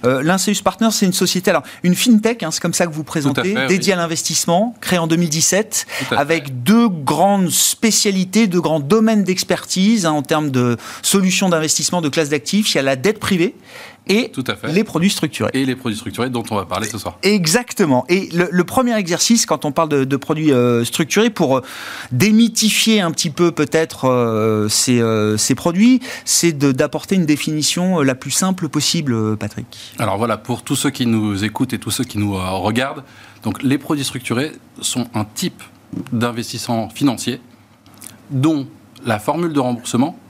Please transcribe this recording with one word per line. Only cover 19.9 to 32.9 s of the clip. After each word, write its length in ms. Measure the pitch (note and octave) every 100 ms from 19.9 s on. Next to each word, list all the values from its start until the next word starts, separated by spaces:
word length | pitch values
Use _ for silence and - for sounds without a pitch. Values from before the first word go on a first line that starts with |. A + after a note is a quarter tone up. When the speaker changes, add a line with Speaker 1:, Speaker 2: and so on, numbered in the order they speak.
| D3
Speaker 1:
de 140 | C3+ C#3
produits, 340 | - D#3 D#3
euh, 320 | B2+ B2 A#2+ A#2
structurés, 460 | - D#3+ - A#3
pour, 260 | A3 D#3 C3
euh, 40 | - - - - -
démythifier 920 | B2 G3+ G#3+ A#3 A#3 A3 - - A3
un 80 | F3
petit 220 | D3+ E3
peu 200 | C3+ F3
peut-être, 560 | D#3+ D3 D#3+ D#3+ - C3
euh, 640 | B2+ A#2 A2 A2 G#2+ G#2+
ces, 320 | - - B2
euh, 360 | A2+ A2 G#2+ G#2+
ces 180 | - C3+
produits, 460 | F3 E3+ A#3 B3+ - -
c'est 280 | - - E3+
de, 200 | D3 C#3
d'apporter 440 | C3 D3+ D3+ - G3
une 100 | E3
définition, 760 | D3 - D3+ D3 - F3+ F3+
euh, 40 |
la 100 | C#3
plus 180 | C3 C#3
simple 380 | - F#3 F#3 D#3+
possible, 440 | D3+ C3 E3+ C#3+
euh, 220 | A2+ G#2+ G#2+
Patrick. 600 | G#2 - A#2+ - - -
Speaker 2:
Alors 220 | A2 F#2+
voilà, 180 | A#2 G#2+
pour 240 | - A#2+
tous 140 | - C#3
ceux 160 | C#3+
qui 160 | C3+ B2
nous 360 | A2+ G#2+ G2
écoutent 300 | G#2+ G#2+ C3
et 60 | A2
tous 120 | -
ceux 120 | G#2
qui 160 | B2 G2+
nous, 160 | G#2 F#2+
euh, 120 | F#2
regardent, 520 | F#2+ F#2+ A#2 C3+